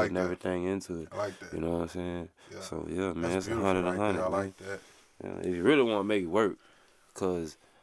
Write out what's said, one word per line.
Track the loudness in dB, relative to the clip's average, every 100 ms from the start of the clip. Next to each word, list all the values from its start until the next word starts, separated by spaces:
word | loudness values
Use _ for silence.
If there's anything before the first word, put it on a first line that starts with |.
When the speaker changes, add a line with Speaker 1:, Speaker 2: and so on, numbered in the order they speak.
| 2
Speaker 1:
putting |
Speaker 2:
that. | 2
Speaker 1:
everything | 0 0 -2 0
into | 0 -2 -4 -8
it. | -6
Speaker 2:
I | -4
like | -4 -6
that. | -8
Speaker 1:
You | -4
know | 0
what | 0
I'm | -2
saying? | -4 -6 -6 -8 _ -16
Speaker 2:
Yeah. | -12
Speaker 1:
So, | -8 -8 -6
yeah, | -2 -2
man, | -2
Speaker 2:
That's | 0 0
Speaker 1:
it's | -2
a |
Speaker 2:
beautiful | 0 2
Speaker 1:
hundred, | 2
a |
Speaker 2:
right | 2 2
there. | 2
Speaker 1:
hundred, | 2
Speaker 2:
I |
Speaker 1:
man. | 0
Speaker 2:
like | 0 -2 -8
that. | -10 -10 -12 -20 -20 -14
Speaker 1:
Yeah, | -10 -4
if | -2 2
you |
really | 4 6
wanna | 6 4
make | 2 2
it | 2
work, | 4 4 0 -14 -20 -20 _ _
'cause | -2 0 0 -2 -10 -20 _